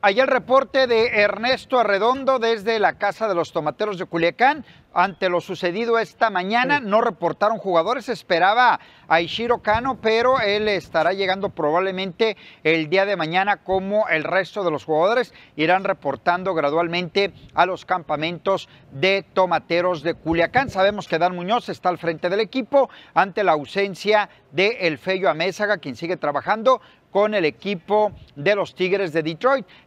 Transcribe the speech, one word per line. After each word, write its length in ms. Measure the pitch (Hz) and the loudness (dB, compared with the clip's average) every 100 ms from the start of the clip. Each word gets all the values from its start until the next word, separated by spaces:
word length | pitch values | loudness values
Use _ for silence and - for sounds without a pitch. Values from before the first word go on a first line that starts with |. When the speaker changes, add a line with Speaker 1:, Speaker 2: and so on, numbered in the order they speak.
Speaker 1:
Allá 220 | 202 202 | 2 2
el 60 | 262 | 2
reporte 580 | 262 180 262 269 269 262 | 0 2 2 2 0 2
de 200 | 233 233 | 2 2
Ernesto 680 | 226 208 202 233 254 - 254 | 2 2 0 -2 -2 0 0
Arredondo 640 | 208 196 220 269 269 262 | 2 2 2 0 0 0
desde 400 | 226 226 196 226 | 0 -2 -2 0
la 180 | 185 - | 0 0
Casa 300 | 202 185 220 | -4 -2 -2
de 80 | 180 | -2
los 160 | 156 | -2
Tomateros 480 | 175 151 - 214 185 | -2 -4 -4 -6 -4
de 60 | 185 | -6
Culiacán. 580 | 170 165 - 247 302 - - _ | 0 0 2 0 0 -10 -20 _
Ante 340 | - 185 175 185 | 0 0 0 -2
lo 140 | 180 | -2
sucedido 580 | - 185 180 180 233 226 | -4 -6 -4 -4 -2 -2
esta 300 | 214 _ 226 | -2 _ -2
mañana, 500 | 190 185 233 254 294 | 0 -2 -2 0 -2
Speaker 2:
Sí. 60 | 220 | 0
Speaker 1:
no 160 | 208 | 0
reportaron 560 | 240 180 170 147 202 226 | 0 -2 -4 0 -2 -2
jugadores. 500 | 196 170 165 262 226 | 0 0 2 -2 -4
Esperaba 720 | 208 - 170 185 226 247 175 - - - | -10 0 2 4 4 4 2 -6 -20 0
a 100 | 165 | 0
Ishiro 420 | 170 - 233 233 | 2 -4 -2 -2
Kano, 380 | - 220 262 233 | 0 0 -2 -2
pero 380 | 220 220 247 254 | 0 2 2 2
él 300 | 214 208 214 | 2 0 0
estará 420 | 196 - 170 156 | -2 -2 0 0
llegando 380 | 196 190 190 196 | 0 -2 -2 -4
probablemente 880 | - 151 165 190 185 190 165 220 202 - - | -2 0 0 0 -4 -8 -2 -2 -2 -14 -4
el 260 | 156 165 156 | 0 0 2
día 160 | 185 196 | 2 2
de 120 | 196 | 0
mañana, 400 | 160 175 196 202 | 0 0 0 -2
como 500 | - 190 190 208 214 | 0 -2 0 -2 0
el 160 | 160 | 0
resto 400 | 151 180 180 214 | 0 -2 -2 -2
de 80 | 180 | -2
los 140 | 151 - | -4 -2
jugadores 480 | 156 180 240 240 - - - | 2 2 2 -2 -10 -20 -4
irán 260 | 156 185 | 0 2
reportando 680 | 196 190 147 131 - 175 185 | 0 -4 -4 -4 -2 -2 -2
gradualmente 800 | 165 143 156 170 170 175 196 196 - - | 0 0 0 -2 -4 -2 -2 -2 -4 -10
a 120 | - 180 | 0 0
los 200 | 180 - | 0 -4
campamentos 840 | 185 156 147 160 175 - 196 - - - | -6 -4 -4 -4 -4 -2 -2 -4 -20 -20
de 340 | 135 185 196 - | -2 0 0 -2
Tomateros 680 | - 185 165 - 170 180 175 | 0 0 0 0 0 0 -2
de 120 | 165 | -4
Culiacán. 560 | 160 156 165 165 247 269 | -6 -4 0 2 0 -2
Sabemos 400 | 196 190 208 - | 0 0 0 -4
que 100 | 160 | 0
Dan 160 | 175 180 | 0 -2
Muñoz 320 | 175 233 - | -2 -4 -4
está 220 | 165 185 | -4 -4
al 80 | 180 | -2
frente 320 | 170 160 180 | -4 -4 -2
del 100 | 196 | -2
equipo 500 | 214 262 220 277 254 - - | -2 -4 0 2 2 -4 -4
ante 300 | - 190 185 | 0 0 0
la 80 | 196 | 2
ausencia 800 | 156 139 196 202 175 202 208 196 _ _ | 0 -2 -4 -4 -4 0 0 0 _ _
de 360 | 139 196 233 180 | 0 0 2 -2
El 100 | 147 | -2
Feyo 320 | - 190 185 | -4 0 0
Amézaga, 480 | 156 175 180 208 202 | 0 -2 -2 -2 -2
quien 200 | 143 123 | -4 -10
sigue 180 | 170 175 | -8 -4
trabajando 640 | 151 143 160 220 226 247 - _ _ | -2 -4 -2 0 2 2 -2 _ _
con 220 | 190 208 | 0 0
el 120 | 208 156 | 2 -2
equipo 680 | - 190 196 - 208 208 - - - | -2 -8 -8 -2 0 0 -4 -20 -4
de 200 | 147 202 | 0 0
los 200 | 170 - | -2 -4
Tigres 380 | 180 196 190 | -2 0 -2
de 100 | 160 | -4
Detroit 420 | 156 165 247 277 196 - | -4 -2 0 0 -4 -20